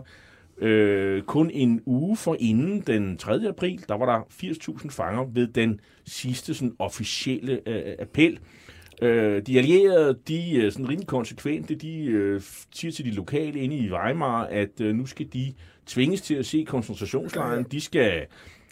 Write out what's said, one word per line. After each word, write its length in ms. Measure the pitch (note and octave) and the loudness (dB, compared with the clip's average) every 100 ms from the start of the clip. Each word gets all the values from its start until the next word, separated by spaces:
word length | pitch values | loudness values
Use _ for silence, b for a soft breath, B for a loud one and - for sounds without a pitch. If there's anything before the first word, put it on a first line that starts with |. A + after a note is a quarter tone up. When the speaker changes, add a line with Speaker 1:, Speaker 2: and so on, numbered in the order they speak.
| C3 b b b b - | -2 b b b b -4
Speaker 1:
Øh, 640 | A2 A2 G#2 G2+ G2 F#2+ | 4 6 6 4 2 -2
kun 280 | - C#3+ E3 | 0 2 2
en 300 | D3+ B2+ A#2 - | 2 2 2 2
uge 300 | B2+ E3+ A3 | 0 0 0
forinden, 640 | - D#3+ A#2 A2 D#3+ G3+ | -2 0 2 2 2 -2
den 360 | - A2 G2 F2+ | 0 0 0 -4
tredje 320 | - B2 G#3+ | -2 0 0
april, 360 | F#3 F3+ F3+ - | -2 -4 -4 -6
der 60 | |
var 120 | G#2 B2 A2+ | -2 0 0
der 80 | A2+ | -2
firs 280 | - F3+ D#3+ | -10 -10 -8
tusind 320 | - - D3 | -8 -10 -12
fanger 340 | - F2 G#2+ C3 | -6 -4 -4 -2
ved 140 | A#2+ A#2+ | 0 0
den 340 | A#2 A2+ G#2 b b - | 2 0 0 b b -16
sidste 480 | - B2+ B2+ - | -10 -6 -6 -6
sådan 200 | D#3 B2+ - | -4 -4 -4
officielle, 840 | G2 - G#2+ - - C3 B2+ B2+ - | -6 -4 -6 -4 -4 -4 -4 -4 -4
øh, 160 | A2 - - | -6 -6 -8
appel. 400 | - C3+ D#3+ - B B B B B - | -6 4 4 4 B B B B B -2
Øh, 400 | A#2+ A#2 G#2+ G2+ G2+ | 2 4 4 2 2
de 120 | B2+ | 4
allierede, 600 | C3 F3+ G3 F3+ D3 B2+ - | 6 8 8 8 6 2 -2
de 380 | D#3+ F3 C#3+ G#2+ | -4 0 2 2
er 40 | |
sådan 180 | G#2 B2+ | 2 -4
rimelig 180 | D#3 G3+ | -4 -2
konsekvente. 680 | C3 A2 - C#3+ D#3 D#3 | -4 -4 -6 -4 -4 -4
De, 300 | D#3 D#3 D#3+ | -8 -6 -6
øh, 360 | D3 A2 G2+ G2+ F#2+ - - | 0 2 2 0 -4 -16 -18
siger 180 | - E3+ | -10 -8
til 120 | D#3 | -6
de 60 | B2+ | -6
lokale 480 | G2+ F2+ C#3+ D#3 D3 | -6 -4 -4 -2 -4
inde 160 | C3 D3 | -4 -2
i 160 | G#2+ | -2
Weimar, 520 | F2+ G2+ D#3 C#3 A#2 | 0 0 0 0 0
at, 360 | G#2+ G#2 G2+ - | -2 -2 -2 -2
øh, 140 | A2 | -2
nu 120 | A2 C3 | 0 -4
skal 200 | - - | -8 -10
de 200 | B2+ C3+ C3 b b - | -6 -6 -8 b b -6
tvinges 340 | - C3+ D#3 | 0 2 0
til 120 | - | -2
at 120 | D3 B2 | -4 0
se 180 | D#3 D#3 | -2 -2
koncentrationslejren. 840 | C3+ G#2+ G2+ G2+ C3 E3+ F3 C3 | -4 -4 -6 -4 -4 -4 -6 -4
Speaker 2:
Ja, 40 | A#2+ | -2
ja. 40 | B2 | -4
Speaker 1:
De 100 | C#3+ | -6
skal 460 | D3+ E3+ A#2 E2 C#2+ B B B B | -2 2 2 2 -4 B B B B